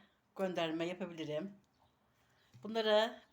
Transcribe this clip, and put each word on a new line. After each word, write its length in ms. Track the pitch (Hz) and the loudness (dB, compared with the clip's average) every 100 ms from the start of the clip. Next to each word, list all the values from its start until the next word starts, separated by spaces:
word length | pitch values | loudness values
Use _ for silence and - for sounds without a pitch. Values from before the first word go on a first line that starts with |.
| - _ _ - | -20 _ _ -6
gönderme 500 | 190 170 165 160 170 | -4 -2 -2 -2 -4
yapabilirim. 720 | 180 180 165 147 151 196 - _ _ _ _ _ _ _ _ _ - | -4 -8 -8 -6 -6 -6 -12 _ _ _ _ _ _ _ _ _ -16
Bunlara, 580 | 208 226 220 214 226 - - | -6 0 6 6 4 -2 -12